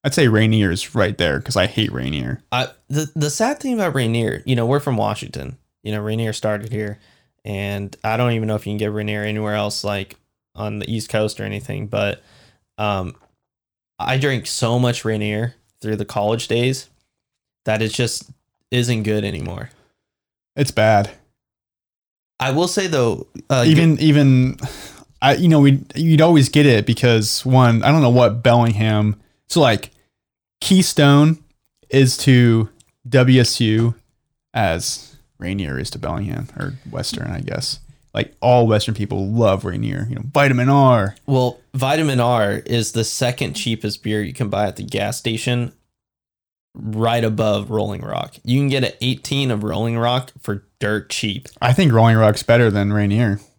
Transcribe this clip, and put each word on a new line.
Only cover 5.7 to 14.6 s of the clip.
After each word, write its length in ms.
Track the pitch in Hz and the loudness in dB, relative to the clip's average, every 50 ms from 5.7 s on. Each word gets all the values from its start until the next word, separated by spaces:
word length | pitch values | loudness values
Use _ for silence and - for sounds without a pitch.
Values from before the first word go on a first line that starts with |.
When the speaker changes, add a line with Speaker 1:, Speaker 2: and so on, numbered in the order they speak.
| _ _ _ | _ _ _
Speaker 2:
You 80 | 107 | -8
know, 80 | 107 107 | -8 -6
Rainier 320 | 104 107 110 113 117 110 107 | -6 -6 -4 -4 -4 -4 -6
started 380 | - - 107 107 101 104 107 | -4 -4 -4 -4 -4 -8 -8
here, 280 | 107 107 107 101 104 _ _ _ _ _ _ _ _ _ _ | -8 -8 -8 -8 -10 _ _ _ _ _ _ _ _ _ _
and 500 | 107 104 95 101 101 104 101 101 98 - _ - | -10 -8 -8 -6 -6 -6 -8 -8 -12 -12 _ -6
I 120 | 110 110 | -4 -2
don't 140 | 117 123 120 | 0 0 0
even 160 | 117 113 110 | 0 -2 -2
know 80 | 110 107 | -2 -4
if 100 | 104 - | -4 -4
you 60 | 98 | -6
can 60 | 104 | -6
get 140 | 104 107 104 104 | -4 -4 -4 -4
Rainier 300 | 107 104 104 107 104 104 | -4 -6 -6 -6 -6 -6
anywhere 320 | 107 107 107 107 107 104 | -6 -6 -6 -6 -4 -4
else, 280 | 104 104 104 104 - - | -4 -4 -4 -6 -6 -6
like, 320 | 101 101 98 98 _ - _ _ _ _ _ _ _ _ | -6 -6 -6 -8 _ -16 _ _ _ _ _ _ _ _
on 240 | - 107 107 107 104 | -10 -10 -8 -8 -8
the 120 | - - | -8 -6
East 180 | 113 110 - - | -6 -8 -6 -4
Coast 300 | - 110 107 107 - - | -4 -4 -4 -4 -6 -8
or 40 | 104 | -10
anything. 440 | 104 101 104 - - 101 98 107 | -10 -10 -10 -10 -10 -10 -10 -10
But, 360 | 104 107 104 104 101 - - _ _ _ _ _ _ _ _ _ _ _ | -6 -4 -4 -4 -4 -6 -8 _ _ _ _ _ _ _ _ _ _ _
um, 360 | - 107 104 101 95 92 85 - _ _ _ _ _ _ _ _ _ _ _ _ _ _ _ _ - | -6 -4 -4 -4 -4 -6 -8 -12 _ _ _ _ _ _ _ _ _ _ _ _ _ _ _ _ -8
I 180 | - - 131 | -6 -4 -2
drank 300 | 135 135 143 131 113 - | -2 -2 -2 -2 -4 -6
so 320 | - - - | -8 -6 -4